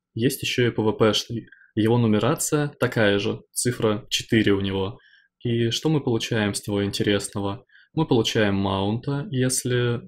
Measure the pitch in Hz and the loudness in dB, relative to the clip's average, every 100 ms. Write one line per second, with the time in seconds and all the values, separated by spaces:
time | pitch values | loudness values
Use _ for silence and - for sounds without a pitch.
0 | _ 113 123 - - - 120 117 107 101 | _ -2 -2 -2 -4 0 0 2 0 2
1 | 110 101 - 117 - - _ 113 107 120 | 2 2 -2 -10 -10 -20 _ 0 2 4
2 | 113 104 113 160 - 151 147 - 127 120 | 4 2 2 0 0 -2 -2 -2 -2 2
3 | 104 101 107 117 - - 123 123 110 104 | 4 4 0 -6 -8 -4 -4 0 0 0
4 | - - - 113 104 98 98 98 95 - | -2 -6 2 4 4 2 0 -2 -4 -8
5 | _ _ _ _ 123 117 117 - 156 156 | _ _ _ _ -4 -2 -2 -2 0 0
6 | 131 117 - 117 101 98 - 101 101 - | 0 -2 -2 -2 0 -2 -2 -2 -2 0
7 | 107 101 - 104 98 110 - _ _ 151 | 0 0 -2 -6 -6 -8 -14 _ _ -4
8 | 156 123 110 117 104 98 98 98 98 117 | 2 2 2 2 2 2 0 0 0 -2
9 | 139 139 - 127 127 - 123 123 120 120 | -4 -6 -4 -2 -2 -2 -2 0 0 -2